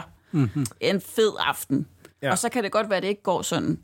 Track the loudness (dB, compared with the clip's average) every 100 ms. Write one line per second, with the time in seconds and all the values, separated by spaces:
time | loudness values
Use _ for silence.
0 | -4 -16 _ 2 2 0 -4 -2 0 0
1 | -2 2 2 2 -2 -2 -2 -2 -2 -14
2 | -20 _ 0 0 0 -2 0 0 2 0
3 | 0 -2 0 0 0 -2 0 -4